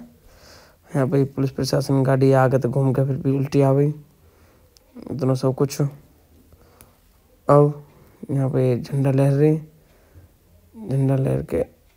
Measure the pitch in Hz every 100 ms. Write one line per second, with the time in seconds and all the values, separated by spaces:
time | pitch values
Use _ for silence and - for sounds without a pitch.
0 | - - - - - - - _ _ 147
1 | 131 139 135 139 135 - 135 143 139 139
2 | 135 135 135 135 131 131 127 139 135 127
3 | 139 135 135 135 135 143 135 139 147 151
4 | - _ _ _ _ _ _ _ _ 247
5 | - 123 131 131 131 131 139 - 143 -
6 | - _ _ _ _ - _ _ - _
7 | _ _ _ _ - 147 147 147 - -
8 | - - - 139 131 131 127 120 156 139
9 | 135 135 139 139 151 156 - _ _ _
10 | _ - - _ _ _ _ 226 214 135
11 | 135 135 135 131 156 - - _ _